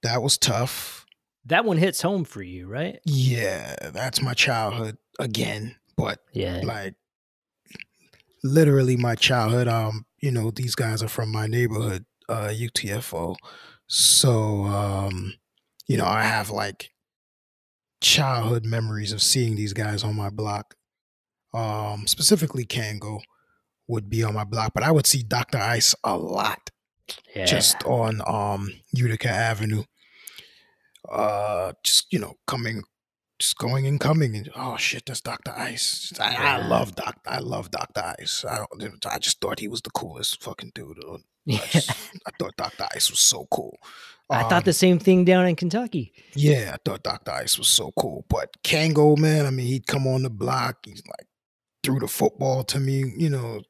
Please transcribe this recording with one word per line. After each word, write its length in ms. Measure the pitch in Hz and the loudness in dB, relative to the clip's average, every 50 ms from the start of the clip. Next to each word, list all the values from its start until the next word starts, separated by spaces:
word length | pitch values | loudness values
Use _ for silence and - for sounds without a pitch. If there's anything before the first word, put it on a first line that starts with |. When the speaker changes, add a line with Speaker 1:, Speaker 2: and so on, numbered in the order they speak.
| - | -2
Speaker 1:
that 180 | 117 117 127 | 0 -2 0
was 160 | 113 139 - - | 2 2 2 2
tough. 680 | - - 113 104 123 131 - - - - - - - _ _ _ _ _ _ _ _ | 2 0 2 0 0 -2 -4 -8 -10 -12 -14 -18 -20 _ _ _ _ _ _ _ _
Speaker 2:
That 200 | 117 156 180 233 | 0 2 2 4
one 120 | 226 190 160 | 4 4 4
hits 240 | 170 196 - - | 4 2 2 0
home 220 | - - 202 196 165 | 0 0 0 0 -2
for 180 | - - - | -4 -6 -12
you, 260 | 98 90 90 90 90 92 | -12 -12 -12 -14 -12 -10
right? 320 | 101 131 156 185 - - _ | -6 -6 -6 -6 -8 -6 _
Speaker 1:
Yeah, 680 | - 143 135 127 131 123 120 113 98 92 80 60 55 67 - - 76 | 0 2 4 4 4 2 2 0 -2 -2 -4 -6 -10 -10 -10 -12 -10
that's 300 | 69 85 123 131 127 - | -8 -6 -6 -4 -2 -2
my 120 | - 131 123 | -2 -2 2
childhood 640 | - - - 127 113 113 107 107 120 113 110 110 - _ _ _ - | 2 2 2 2 0 0 0 -2 -2 -4 -6 -6 -10 _ _ _ -6
again. 560 | 120 123 110 110 - - 104 104 107 113 120 _ _ _ _ - | -6 -4 -2 -2 -2 -2 -4 -6 -8 -10 -12 _ _ _ _ -2
But, 220 | - 104 101 - _ _ | -2 -2 -2 -6 _ _
Speaker 2:
Yeah. 300 | _ - - 90 90 90 92 | _ -6 -4 -4 -4 -4 -4
Speaker 1:
like, 320 | - 113 104 98 98 98 _ _ _ _ _ _ _ _ _ _ _ _ _ _ _ - - - _ _ _ _ _ _ _ _ _ _ _ - | -6 -6 -6 -8 -10 -12 _ _ _ _ _ _ _ _ _ _ _ _ _ _ _ -20 -20 -20 _ _ _ _ _ _ _ _ _ _ _ -4
literally 520 | 135 135 160 160 147 139 135 131 127 127 | 2 6 6 6 8 6 6 6 4 2
my 200 | 120 120 120 113 | 2 2 0 0
childhood. 520 | 107 - - 135 123 113 110 117 123 123 120 | -2 -2 -2 0 0 2 2 2 2 2 2
Um, 380 | 113 113 110 110 107 110 107 _ _ _ | 2 0 0 -2 -4 -6 -10 _ _ _
you 100 | - 143 | -4 -2
know, 200 | 127 117 107 113 | -2 0 -2 -2
these 240 | 110 - 127 123 113 | -4 -4 -6 -6 -2
guys 280 | - 127 110 110 110 113 | -2 -2 -2 -2 -2 -4
are 60 | 110 | -6
from 220 | - - 117 110 | -4 -4 -4 -4
my 160 | 110 107 104 110 | -2 -2 -2 0
neighborhood, 580 | 110 120 123 120 110 107 110 113 95 95 101 _ _ _ _ - | 0 2 0 2 0 -2 -2 -2 -4 -6 -8 _ _ _ _ -6
uh, 240 | 117 113 104 104 107 | -6 -4 -4 -4 -4
U 140 | 110 117 117 | -4 -6 -4
T 200 | - - - 101 | -4 -4 -4 -2
F 220 | 98 110 123 - - | -4 -6 -6 -6 -6
O. 220 | 82 85 87 90 - _ - - - - - - _ _ _ | -4 -4 -4 -6 -8 _ -20 -20 -20 -20 -20 -20 _ _ _
So, 760 | - - - - - - - 135 120 110 110 107 107 101 98 | 0 4 4 6 6 6 6 6 4 4 2 2 0 0 0
um, 680 | 101 104 101 104 101 98 95 98 98 92 90 92 98 101 _ _ _ _ _ _ _ _ _ - _ | 0 0 0 -2 -2 -2 -2 -2 -4 -4 -6 -8 -8 -10 _ _ _ _ _ _ _ _ _ -4 _
you 100 | 131 113 | 0 0
know, 80 | - | 2
I 180 | 90 101 110 110 | 2 2 2 0
have, 260 | 107 113 110 104 101 | 0 0 -2 -2 -4
like, 420 | 104 101 107 101 98 _ - - _ _ _ _ _ _ _ _ _ _ _ _ _ _ _ _ _ _ _ _ _ _ | -4 -4 -4 -4 -6 _ -16 -18 _ _ _ _ _ _ _ _ _ _ _ _ _ _ _ _ _ _ _ _ _ _
childhood 640 | - - - - 151 135 131 120 113 110 120 117 110 | 2 4 4 4 4 2 0 0 0 0 0 0 0
memories 480 | 113 113 117 110 110 110 107 107 98 | -2 -2 -2 -2 -2 -4 -6 -6 -6
of 100 | 110 104 | -2 0
seeing 340 | - - - 135 123 113 110 | 2 2 2 2 2 0 0
these 180 | 101 107 104 98 | -2 -2 -4 -4
guys 300 | 117 110 107 104 101 104 | -4 -4 -2 -2 -2 -2
on 100 | 110 107 | -2 -2
my 140 | 107 104 101 | -2 -4 -6
block. 460 | 101 107 110 104 101 104 104 _ - _ _ _ _ _ _ _ _ _ _ _ _ _ _ _ - | -4 -4 -4 -4 -4 -6 -8 _ -20 _ _ _ _ _ _ _ _ _ _ _ _ _ _ _ -6
Um, 540 | 117 113 110 107 107 107 104 104 104 107 - | -6 -4 -4 -4 -4 -4 -6 -6 -6 -2 -4
specifically 560 | - - 156 - 214 180 160 147 - 131 120 | -2 2 4 4 4 4 4 0 -2 -4 -6
Kango 540 | 104 - 120 113 107 107 104 98 101 107 107 - _ _ _ _ _ _ _ _ _ _ _ _ - | -4 -4 -4 -4 -4 -6 -8 -8 -10 -10 -10 -12 _ _ _ _ _ _ _ _ _ _ _ _ -4
would 220 | 120 110 101 101 | -4 -4 -4 -2
be 140 | 107 110 113 | -2 0 0
on 120 | 107 104 | 0 0
my 80 | 107 104 | -2 -4
block, 280 | 98 107 113 110 110 - | -4 -2 -2 -2 -2 0
but 100 | 107 110 | 0 4
I 80 | 143 | 6
would 160 | 165 156 131 - | 6 6 6 4
see 160 | - 139 120 | 2 2 0
Doctor 340 | 107 - - - - - 127 | 0 0 -2 0 0 0 0
Ice 380 | - 113 120 113 110 - - - _ | 0 0 2 2 4 4 2 2 _
a 120 | - 98 | -2 -2
lot 540 | 87 82 90 92 98 101 107 - - _ - _ _ _ _ _ _ _ - - - _ _ - | 0 -2 -4 -2 -2 -2 -2 -2 -4 _ -18 _ _ _ _ _ _ _ -16 -16 -16 _ _ -10
Speaker 2:
Yeah. 100 | 104 95 | -2 0
Speaker 1:
just 380 | 90 - 104 101 - - - - | 2 2 4 4 4 2 2 0
on, 360 | - 127 123 113 110 113 107 - - | 0 0 2 2 0 0 -2 -2 -2
um, 420 | - 107 101 101 101 98 101 104 - - _ _ - | -2 0 0 0 -2 -2 -4 -8 -8 -12 _ _ -2
Utica 360 | 127 123 120 110 113 - 127 | 0 2 2 0 0 -2 -2
Avenue. 540 | 110 - 113 113 113 101 110 107 107 107 107 _ _ _ _ _ _ _ - - - - - - _ _ _ _ _ _ _ _ _ - _ - | 0 0 0 0 0 -2 -2 -2 -2 -2 -4 _ _ _ _ _ _ _ -20 -20 -20 -20 -20 -20 _ _ _ _ _ _ _ _ _ -20 _ -10
Uh, 640 | - - 107 107 104 101 104 104 104 87 92 92 - _ _ | -4 -2 -2 0 0 -2 -2 -2 -2 -2 -2 -4 -6 _ _
just, 220 | - - - - _ - | 2 2 2 2 _ 0
you 60 | 170 | 0
know, 160 | 104 - - _ _ | 0 -2 -10 _ _
coming, 380 | - - 131 117 113 113 110 - _ _ _ _ _ _ _ _ _ _ _ | -6 -6 -4 -4 -4 -6 -6 -8 _ _ _ _ _ _ _ _ _ _ _
just 180 | - - - - | -2 -2 -2 -2
going 300 | - 120 127 135 135 135 | -2 0 0 0 2 2
and 120 | 143 139 | 0 0
coming 360 | - 143 156 160 151 127 107 | 2 2 4 4 4 2 0
and, 160 | 107 107 - - | -4 -8 -10 -10
"Oh 220 | - 127 127 - - | -10 -8 -8 -4 -2
shit, 280 | - - - - - - | -2 -2 -2 -2 -8 -10
that's 140 | 131 - | -10 -8
Doctor 300 | - - - - - - 120 | -8 -8 -8 -8 -8 -10 -8
Ice." 580 | - 104 - 117 117 - - - - - - - - | -8 -8 -8 -4 -2 -2 -2 -2 -4 -8 -10 -8 -4
I, 80 | 107 110 | -4 -2
I 40 | 123 123 - 147 139 123 | -2 0 0 0 0 0
Speaker 2:
Yeah. 80 | 113 113 | 0 2
Speaker 1:
love 260 | 117 117 - 101 95 | 2 2 2 0 -4
Doc-, 260 | - - - - _ _ | -8 -8 -8 -8 _ _
I 140 | - - - | -8 -8 -6
love 320 | - - - - - 90 | -6 -6 -6 -8 -8 -8
Doctor 420 | - - - - _ - - 85 - - | -8 -8 -8 -6 _ -6 -6 -6 -8 -8
Ice. 260 | - - - - - - | -8 -6 -6 -6 -6 -6
I 180 | 110 - 107 - - - | -6 -6 -8 -10 -12 -12
don't, 260 | 98 104 - - - - | -14 -14 -12 -10 -8 -6
I 100 | - - | -6 -4
just 240 | - - - _ | -2 -2 -2 _
thought 180 | - 92 - - | -2 -6 -4 -4
he 80 | 110 104 | -8 -8
was 140 | 90 87 | -8 -8
the 80 | - - | -10 -6
coolest 520 | - - - 85 78 62 - - - - - | -8 -8 -8 -8 -12 -6 -4 -4 -4 -4 -8
fucking 300 | - 95 - - - _ | -12 -12 -12 -16 -16 _
dude. 280 | - 69 69 80 - - | -16 -16 -16 -16 -16 -16
Uh, 120 | 73 85 | -16 -16
I 40 | - _ _ | -18 _ _
Speaker 2:
<laughs> 140 | _ _ _ | _ _ _
Yeah. 200 | - 123 101 - | -2 -2 -2 -2
Speaker 1:
just, 240 | - - 165 - - - - - - - 185 _ - | 2 2 2 2 2 -6 -8 -8 -16 -18 -14 _ -14
I 40 | - - | -8 -8
thought 200 | - - - - | -8 -8 -6 -8
Doctor 280 | - - - - - - - | -8 -8 -8 -8 -8 -8 -4
Ice 160 | - - - | -2 -2 0
was 120 | - - | 2 4
so 260 | - - - - - - | 4 4 4 2 -2 -2
cool. 280 | - - - - - - _ - - - - - - _ _ _ | -2 -2 -2 -4 -12 -18 _ -20 -20 -20 -20 -20 -20 _ _ _
Speaker 2:
I 120 | 147 120 117 | 0 2 4
thought 220 | 113 185 175 170 | 4 4 4 4
the 40 | 190 | 4
Speaker 1:
Um, 40 | 165 | 4
Speaker 2:
same 260 | - - 185 180 170 | 6 6 6 6 6
thing 260 | - - 185 185 180 | 8 8 8 8 8
down 220 | 175 185 185 180 180 | 8 8 6 6 4
in 80 | 170 | 2
Kentucky. 580 | 151 - 175 160 220 247 233 - 170 120 101 _ _ - _ - | 2 0 0 0 -2 -4 -2 -4 -6 -6 -6 _ _ -20 _ 0
Speaker 1:
Yeah, 380 | 143 147 147 151 131 107 101 69 | 4 6 6 6 6 4 -4 -8
I 20 | - _ | -6 _
thought 160 | - 98 98 | -6 -6 -4
Doctor 300 | - - - - _ - | -6 -6 -6 -6 _ -6
Ice 260 | - 65 64 - - - | -6 -6 -2 -2 -2 2
was 100 | - - | 2 4
so 240 | - - - 69 - - | 4 4 2 0 -4 -4
cool. 280 | - 123 76 67 - _ | -4 -4 -4 -10 -4 _
But 280 | - - - - - _ _ | -2 -2 -2 -6 -10 _ _
Kango, 540 | - - 160 156 160 156 147 151 151 151 143 | 0 0 2 2 4 6 8 8 8 8 8
man, 300 | 156 156 156 156 147 139 | 6 4 4 4 2 2
I 20 | |
mean, 160 | 131 131 123 | 0 -2 -2
he'd 220 | 120 127 135 - - | -2 -2 -2 -2 -2
come 180 | - 143 131 | -2 0 0
on 160 | 131 131 131 | 2 2 2
the 80 | 131 131 | 0 -2
block. 560 | 113 101 120 123 131 127 120 123 120 _ - | -4 -4 -4 -2 -2 0 -2 -2 -4 _ -14
He's 160 | - 98 - - - | -20 -20 -18 -18 -16
like, 180 | - - - _ _ _ _ _ _ _ _ _ _ _ _ | -16 -16 -18 _ _ _ _ _ _ _ _ _ _ _ _
threw 140 | - 131 135 | 0 0 0
the 80 | - 104 | 0 -4
football 560 | - - - 143 - - 139 135 131 131 127 | -2 2 0 0 2 2 0 0 0 0 -2
to 140 | - - 139 | -2 -2 -2
me, 320 | 135 135 135 135 135 131 113 - | 0 0 0 0 -2 -2 -2 0
you 140 | 165 160 | 0 0
know 320 | 143 131 120 117 113 104 98 _ | 0 0 -4 -6 -8 -10 -12 _